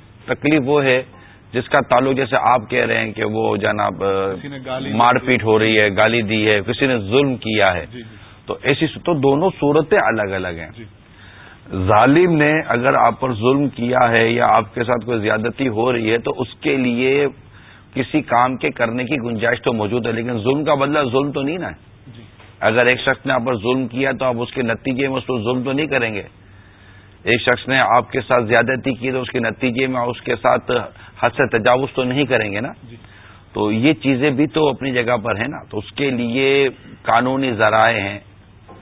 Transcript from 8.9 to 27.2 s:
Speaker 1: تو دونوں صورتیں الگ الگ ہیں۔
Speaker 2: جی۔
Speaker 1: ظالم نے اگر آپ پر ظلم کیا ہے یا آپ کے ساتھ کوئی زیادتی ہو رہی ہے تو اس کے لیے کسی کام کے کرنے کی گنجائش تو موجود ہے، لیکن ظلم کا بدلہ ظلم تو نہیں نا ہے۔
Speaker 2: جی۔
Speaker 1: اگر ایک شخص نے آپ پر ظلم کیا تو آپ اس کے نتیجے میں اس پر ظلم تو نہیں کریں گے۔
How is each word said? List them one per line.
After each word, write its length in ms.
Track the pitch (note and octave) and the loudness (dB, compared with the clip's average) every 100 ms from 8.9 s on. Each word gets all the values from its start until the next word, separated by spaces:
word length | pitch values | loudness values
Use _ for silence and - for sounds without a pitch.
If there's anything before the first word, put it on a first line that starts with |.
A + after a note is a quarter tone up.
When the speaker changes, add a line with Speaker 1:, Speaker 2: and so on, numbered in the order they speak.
| G2+ | -4
Speaker 1:
تو 100 | - | -4
دونوں 360 | D#3+ C#3 C#3+ F#3 - | 0 2 2 0 0
صورتیں 380 | C#3+ D3+ D3+ G#3 | 2 2 2 2
الگ 360 | A2 A2 G2+ | 2 0 -2
الگ 240 | F#2+ F#2 E2 | -4 -6 -8
ہیں۔ 120 | D#2 A2+ | -12 -16
Speaker 2:
جی۔ 80 | A2 - - - - - - - - | -20 -20 -20 -20 -20 -20 -20 -20 -10
Speaker 1:
ظالم 640 | F#2+ F#2+ G#2+ B2+ D3+ F3+ | -2 4 6 6 6 6
نے 200 | D#3 D3 D#3 - | 4 4 2 0
اگر 280 | A#2+ B2+ | 0 2
آپ 260 | C3+ A2+ A2+ | 4 2 2
پر 120 | C3 | -4
ظلم 340 | G#2 A#2+ C#3 C#3+ | 0 2 2 0
کیا 400 | - A#2+ B2 A#2+ | -4 -2 2 4
ہے 180 | A2+ A2+ | 4 2
یا 120 | A#2 A#2 A2 | 2 4 2
آپ 160 | G#2+ | 2
کے 100 | B2+ | -4
ساتھ 220 | A#2 A#2+ A2 | -2 -2 -2
کوئی 140 | A#2 | -2
زیادتی 480 | G#2 G#2+ A#2 A2 C3+ | 0 -2 -2 -4 -2
ہو 240 | G#2+ B2 | 0 0
رہی 180 | A#2+ A2 | 0 0
ہے 60 | A#2 | -2
تو 120 | B2+ C3+ | -2 -6
اس 160 | A#2+ | -8
کے 220 | - D3+ C3+ | -6 -2 0
لیے 500 | B2 A#2+ C3 C#3+ C#3 - - - - - - | 0 0 0 2 0 -4 -18 -20 -20 -20 -10
کسی 260 | C3+ B2+ D#3 | -6 -2 -4
کام 340 | - A#2 B2+ B2+ | 0 2 2 0
کے 140 | D3+ | -4
کرنے 340 | - A#2 A#2+ | -2 -2 -2
کی 120 | B2 D3 | -4 -4
گنجائش 460 | A#2+ A2+ A#2 A#2+ | -4 -2 -2 0
تو 100 | C3+ | -2
موجود 340 | A2+ G#2 A#2+ A#2 | 0 0 -2 -2
ہے، 60 | |
لیکن 260 | A2+ A#2 A#2+ | -4 -4 -2
ظلم 260 | G#2+ C#3+ | -2 0
کا 100 | D3+ | 0
بدلہ 240 | C#3+ C#3 D3+ C3+ | 0 0 0 0
ظلم 180 | B2+ C#3+ | 0 -2
تو 100 | C3+ | -4
نہیں 160 | C#3 F3+ | -6 -6
نا 100 | A#2+ | -8
ہے۔ 420 | E2 - - - A#2 | -12 -20 -20 -20 -20
Speaker 2:
جی۔ 60 | A2 - - - | -20 -20 -20 -2
Speaker 1:
اگر 260 | G#2 A2+ B2 | 0 4 2
ایک 140 | B2 | 2
شخص 260 | - C3 C3+ | 0 -2 -2
نے 60 | |
آپ 120 | B2+ A#2 | -2 -2
پر 100 | A#2+ | -2
ظلم 320 | A2 C3 B2 | 0 -2 -2
کیا 240 | A#2 C3+ | -4 -4
تو 120 | B2 | -2
آپ 100 | C3 A#2 | -2 -2
اس 140 | A#2+ | -4
کے 100 | C3 | -4
نتیجے 460 | A#2 A2+ C3+ B2 C#3 | -4 -4 -4 -2 -2
میں 80 | C3 | -2
اس 100 | - | -4
پر 160 | B2 | -2
ظلم 200 | G#2+ B2+ | -2 -2
تو 100 | B2 | -2
نہیں 140 | C3+ D3+ | -4 -2
کریں 280 | C#3 A2+ | -2 -2
گے۔ 80 | G#2 E2+ - - - - - - - - - | -4 -10 -18 -20 -20 -20 -20 -20 -20 -20 -8